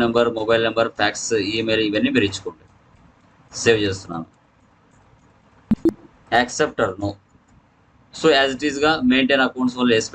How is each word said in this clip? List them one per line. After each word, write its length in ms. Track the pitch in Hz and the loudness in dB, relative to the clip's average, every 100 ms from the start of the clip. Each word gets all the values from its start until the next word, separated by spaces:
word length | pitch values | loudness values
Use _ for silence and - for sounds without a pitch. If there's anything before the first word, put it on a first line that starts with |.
| 117 | 2
నెంబర్, 240 | 117 117 113 | 2 0 0
మొబైల్ 240 | 107 113 113 | 0 0 2
నెంబర్, 220 | 110 113 - | 0 -2 0
ఫ్యాక్స్, 300 | 104 - - 113 98 113 | -2 -2 -4 -2 -2 -4
ఈమెయిల్ 260 | 113 110 107 | -2 0 0
ఇవన్నీ 220 | 104 127 131 | 0 0 2
మీరు 120 | 101 | 0
ఇచ్చుకోండి. 360 | - 90 - _ _ _ _ _ _ _ _ _ - | -4 -12 -16 _ _ _ _ _ _ _ _ _ -4
సేవ్ 160 | 120 110 104 | 0 2 0
చేస్తున్నాను. 420 | 95 - 82 82 _ _ _ _ _ _ _ _ _ _ _ _ _ _ - 330 - - _ _ 117 | -4 -10 -12 -12 _ _ _ _ _ _ _ _ _ _ _ _ _ _ 0 0 -2 -12 _ _ 0
Accept 360 | 123 - 151 - 107 | 0 0 -2 0 -4
or 60 | 95 | -2
no. 60 | 101 98 _ _ _ _ _ _ _ _ _ - | -8 -8 _ _ _ _ _ _ _ _ _ 0
So 80 | 160 139 | 2 4
as 100 | 139 127 | 2 0
it 80 | 147 | -4
is-గా 220 | 139 147 156 127 | 0 0 2 2
మెయింటైన్ 320 | 131 127 139 127 | 2 2 2 0
అకౌంట్స్ 280 | - 127 123 | 0 -4 0
వాళ్ళు 140 | 123 113 | 2 2
వేసి 140 | 110 | 2